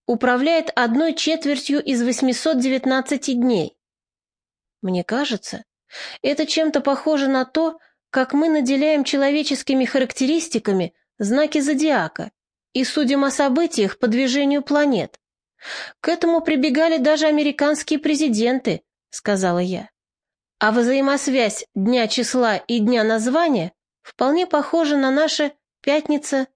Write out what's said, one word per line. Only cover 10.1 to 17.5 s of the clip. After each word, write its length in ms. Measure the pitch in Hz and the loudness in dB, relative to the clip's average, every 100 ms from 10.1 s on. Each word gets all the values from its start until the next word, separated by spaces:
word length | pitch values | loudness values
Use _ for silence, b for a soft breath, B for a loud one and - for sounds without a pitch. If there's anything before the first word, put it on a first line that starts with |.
| - 262 320 330 226 214 190 175 - _ - | -2 0 0 -2 -4 -2 -2 -2 -8 _ -8
знаки 400 | 202 254 302 302 | -2 0 0 0
зодиака 720 | 277 277 311 262 - - - - _ _ _ | 0 0 2 0 -2 -6 -12 -14 _ _ _
и 120 | - | -4
судим 400 | 254 - 262 277 | -2 0 0 2
о 60 | 277 | 0
событиях 680 | 269 277 262 339 294 190 - | 2 2 2 0 0 -2 0
по 80 | 233 | -2
движению 560 | 233 269 262 277 285 | 0 0 0 0 0
планет. 560 | 285 294 294 233 147 - _ _ _ _ B B B B | 0 0 2 0 -2 -10 _ _ _ _ B B B B
"К 80 | - | -4
этому 320 | 339 330 330 | 0 2 0
прибегали 580 | 330 302 302 269 330 320 | 0 0 2 2 2 2
даже 280 | 262 302 311 | 2 2 2
американские 720 | 302 294 | 2 2